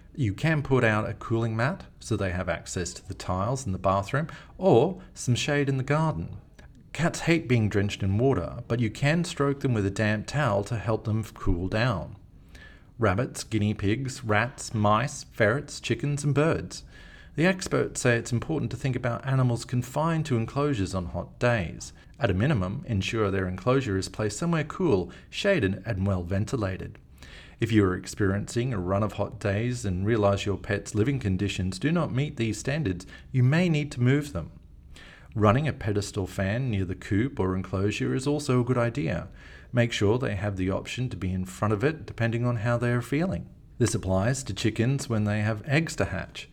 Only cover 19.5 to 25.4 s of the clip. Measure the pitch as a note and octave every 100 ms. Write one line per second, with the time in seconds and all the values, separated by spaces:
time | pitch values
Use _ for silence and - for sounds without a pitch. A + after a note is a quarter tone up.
19.5 | A#2 - B2 A#2+ D3 D#3+ D#3+ D#3 A#2+ A2+
20.5 | C#3 D3 A#2+ F#2 F#2+ E2+ F2+ - - A#2+
21.5 | A#2 E2 A#1 - - - - A2 F2+ C3
22.5 | B2+ F#2 B2 - G#2 F#2 A#2 G#2 G2 F#2
23.5 | F#2 B2 C3+ A2 F#2+ F#2+ - G#2+ - E3+
24.5 | E3 D3+ - F3+ G2 F2 - - -